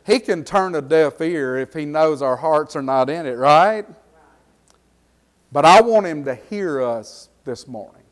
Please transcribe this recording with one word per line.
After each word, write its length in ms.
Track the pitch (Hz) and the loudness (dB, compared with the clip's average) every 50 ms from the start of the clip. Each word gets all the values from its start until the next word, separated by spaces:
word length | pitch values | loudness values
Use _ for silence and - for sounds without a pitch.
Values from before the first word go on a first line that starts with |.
| - | -2
he 120 | 196 254 254 | -2 -2 -2
can 260 | - - 190 165 139 | 0 -4 -6 -6 -6
turn 300 | - 196 196 190 185 170 | -2 -2 -2 -2 -2 -4
a 60 | 147 | -6
deaf 400 | 135 135 160 160 156 139 - - | -4 0 2 2 2 2 -2 -4
ear 380 | 160 170 170 151 135 127 127 131 | -6 -6 -4 -4 -4 -4 -4 -6
if 160 | 131 - - | -6 -8 -10
he 100 | 156 147 | -10 -10
knows 380 | 147 151 156 160 156 151 131 | -4 -2 0 0 0 0 -2
our 140 | 139 131 127 | -2 -4 -2
hearts 380 | 117 156 160 156 151 151 - - | -2 -2 0 0 0 -2 -4 -8
are 80 | 147 | -8
not 280 | 139 131 135 131 127 135 | -4 -2 0 0 0 0
in 160 | 156 170 160 | -2 -8 -6
it, 80 | 131 120 | -8 -4
right? 520 | 120 131 143 151 160 185 214 220 214 208 - 160 _ _ _ _ _ _ _ _ _ _ _ _ _ _ _ _ _ _ _ _ _ _ _ _ _ _ _ _ _ _ _ | 0 2 4 6 6 4 2 0 -4 -8 -14 -18 _ _ _ _ _ _ _ _ _ _ _ _ _ _ _ _ _ _ _ _ _ _ _ _ _ _ _ _ _ _ _
But 140 | 131 143 151 | -2 4 6
I 160 | 165 185 226 | 8 8 8
want 240 | 233 240 220 214 196 | 8 6 2 0 0
him 180 | 170 156 147 139 | 0 -6 -8 -8
to 100 | 135 123 | -8 -8
hear 460 | - - - 208 202 190 165 143 131 | -10 -10 -12 -8 -6 -6 -4 -4 -2
us 480 | 127 120 117 113 104 - - - - _ _ _ - | -2 -4 -4 -6 -8 -14 -20 -20 -20 _ _ _ -12
this 240 | 131 120 - - 131 | -12 -12 -12 -14 -18
morning. 340 | 120 107 95 - _ _ _ _ | -16 -18 -18 -18 _ _ _ _